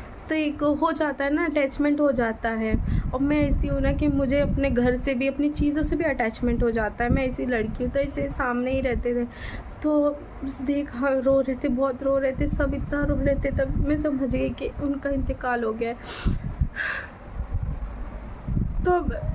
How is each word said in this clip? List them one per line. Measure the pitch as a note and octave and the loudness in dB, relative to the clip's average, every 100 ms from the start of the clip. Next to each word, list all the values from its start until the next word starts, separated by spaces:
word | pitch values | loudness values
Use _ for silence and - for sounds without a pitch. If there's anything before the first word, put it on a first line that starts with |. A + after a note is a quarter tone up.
| - - - | -14 -12 -4
तो | D#4 | 0
एक | D4+ C#4+ | 0 2
हो | D4 C#4+ E4 | 2 2 2
जाता | D#4+ D4+ C4+ C#4 | 2 0 0 0
है | |
ना, | D4+ E4+ | 0 2
अटैचमेंट | D4+ C4+ - D4 D4 | 2 0 2 2 4
हो | D4 | 4
जाता | A#3+ A#3 A3 A3+ | 4 0 0 -2
है। | A3 A3 G#3+ - - - | -2 0 0 2 0 0
और | C4 | 0
मैं | C#4 D4+ C#4+ | 2 2 2
ऐसी | - C#4+ | 2 0
हूँ | C#4 | 0
ना | C4+ | 0
कि | C#4+ D4 | 2 2
मुझे | C#4 C4+ C#4 | 2 2 2
अपने | C#4+ - C#4 | 2 2 2
घर | A#3+ B3 B3 | 2 2 2
से | C#4 | 0
भी, | B3+ C4+ | 0 0
अपनी | C4+ D4 | 0 0
चीज़ों | D4 D4 D4 | 2 0 2
से | C#4+ D#4 | 0 0
भी | |
अटैचमेंट | D#4+ C4 A3+ A3+ A#3+ A#3 | 0 0 -2 0 0 2
हो | A#3+ | 2
जाता | A3+ G#3+ G#3+ | 2 0 0
है। | A#3+ | 2
मैं | C4 C4 | 2 2
ऐसी | B3 C4 | -2 0
लड़की | A#3 G#3+ - | 0 0 -2
हूँ, | B3 | -2
तो | C#4 | 0
ऐसे | C#4 - C#4 | 0 -2 -4
सामने | - B3+ B3 B3+ | -2 0 0 0
ही | C4+ | 0
रहते | B3+ A3+ A#3+ A#3+ | 0 0 0 0
थे। | A#3+ - - - - - | -2 -6 -10 -10 -12 -4
तो | D4+ D4+ D4 D4 - - C4+ C4+ | 2 4 4 0 -8 -10 -8 -4
देखा, | C4+ C#4+ C#4+ A#3+ C#4 | -2 0 -2 -2 0
रो | C4+ B3+ C4+ | 2 4 4
रहे | C4 B3+ | 2 0
थे, | C#4+ | 0
बहुत | B3 C4+ B3+ | 2 0 0
रो | C4+ C4+ | 0 2
रहे | C4+ | 2
थे, | C4 C#4+ | 0 0
सब | - C#4 | 2 0
इतना | C#4 - C#4+ C#4+ | -2 -2 0 2
रो | C#4 | 2
रहे | C4+ C#4 | 2 2
थे, | C#4 | 2
तब | C4+ C4+ - C#4 | 0 0 2 2
मैं | D4+ | 2
समझ | D4+ C4 C4 B3+ | 2 0 0 0
गई | C4 | 0
कि | B3 C#4 - | -2 -6 -4
उनका | C#4+ C#4 C#4 | -2 -2 -2
इंतकाल | C#4 C4 C4 B3+ A#3+ | 0 0 -2 -2 0
हो | A3 | 0
गया | A3+ A#3 | -2 -4
है। | A#3+ - - - - - - - - - - - - - - - - - - - - - - - - - - - - F4 | -6 -8 -2 0 0 -2 -2 -2 -2 -4 -6 -8 -14 -10 -8 -4 -4 -2 -4 -6 -8 -10 -10 -12 -10 -4 0 0 0 2
तो | |
अब | F4+ C#4+ - - | 2 2 -2 -4